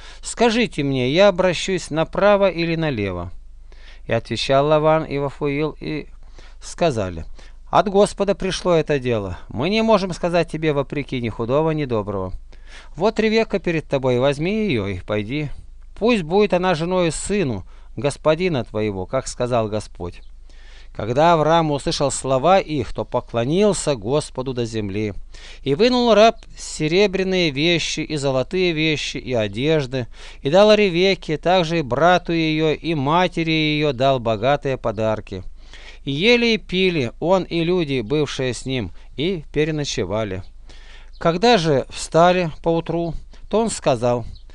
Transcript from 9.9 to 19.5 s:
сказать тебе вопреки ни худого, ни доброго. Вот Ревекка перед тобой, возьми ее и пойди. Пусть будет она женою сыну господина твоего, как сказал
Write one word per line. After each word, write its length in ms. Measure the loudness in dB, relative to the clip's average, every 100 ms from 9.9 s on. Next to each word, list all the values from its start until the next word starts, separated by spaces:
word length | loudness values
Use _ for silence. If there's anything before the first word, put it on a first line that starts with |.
| 2 2
сказать 380 | -4 0 0 0
тебе 220 | -2 0
вопреки 480 | 0 -2 -4 -4 -4
ни 80 | -4
худого, 420 | -4 0 0 2
ни 140 | 0 0
доброго. 480 | -2 -2 -4 -4 -8 -12 -18 -18 -18 -14 -2
Вот 240 | 0 2
Ревекка 400 | 2 2 0 -2
перед 280 | -2 -2 -2
тобой, 320 | -2 2 2
возьми 460 | 2 0 -2 0 0
ее 200 | 0 -2
и 120 | -6
пойди. 500 | -4 -4 -2 -4 -6 -8 -12 -18 -18 -2
Пусть 280 | 2 2
будет 300 | 2 2 4
она 220 | 2 2 0
женою 360 | 0 0 0
сыну 540 | 0 -2 0 0 -2 -8 -16 -14 -6
господина 680 | -4 0 2 2 2 -2
твоего, 420 | -2 -2 -2 -2 -4
как 220 | -4 -4
сказал 420 | -4 0